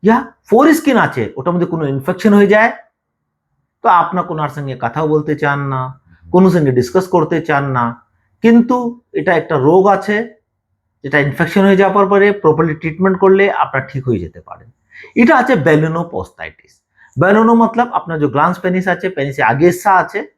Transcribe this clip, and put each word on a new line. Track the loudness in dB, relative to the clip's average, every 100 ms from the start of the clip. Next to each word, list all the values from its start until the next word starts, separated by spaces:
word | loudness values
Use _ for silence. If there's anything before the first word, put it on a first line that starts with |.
ইয়া | 2 0 -2 _ _
ফোরস্কিন | 2 4 2 2 0
আছে, | 0 -2 -8 -6
ওটার | -4
মধ্যে | -2 -2
কোনো | -4 -4
ইনফেকশন | -6 -6 -2 2
হয়ে | 4 4
যায়, | 4 2 -2 _ _ _ _ _ _ _ _ _ _
তো | 0
আপনার | 2 0 -4
কোনার | -6 -6 -8
সঙ্গে | -8 -10 -6
কথাও | -6 -4 -2
বলতে | -2 -2 -4
চান | -2 -4
না, | -4 -6 -8 -12 _ _ -2
কোনো | 2 4
সঙ্গে | 4 0
ডিসকাস | 0 0 -2 0
করতে | -2 0 -4
চান | -2 -2
না, | -2 -4 -4 -6 _ _ _ _
কিন্তু | 2 4 4 0 -4 -10 _
এটা | -6 -2
একটা | -2 0 0
রোগ | 2 4 4
আছে, | 0 -2 -4 -6 _ _ _ _ _ _ _
যেটা | -4 -2
ইনফেকশন | -2 -2 -2 2
হয়ে | 2 4
যাওয়ার | 2 2 2
পরে | 2 2
প্রপারলি | 2 0 0 0
ট্রিটমেন্ট | -2 -8 -2 -2 2
করলে | 2 4 2
আপনার | 0 -4 -4 -6
ঠিক | -10 -4
হয়ে | -4
যেতে | -6 -16
পারেন। | -20 -20 -20 _ _ -20 -10
এটা | 0 4 4
আছে | 2
belinoposthitis। | 0 2 2 0 -4 -8 -10 -12 _ -18 _ _ _ _ _ _ -2
বেলিনো | 2 4 4
মতলব | 4 2 0 -2
আপনার | -4 -6 -4
যে | -2
গ্ল্যান্স | 0 0 -2
পেনিস | -4 -2 -2
আছে, | -4 -4
পেনিসে | -6 -6 -2
আগে | 0 2 2
হিস্সা | 2 0
আছে | 0 0 -6 -10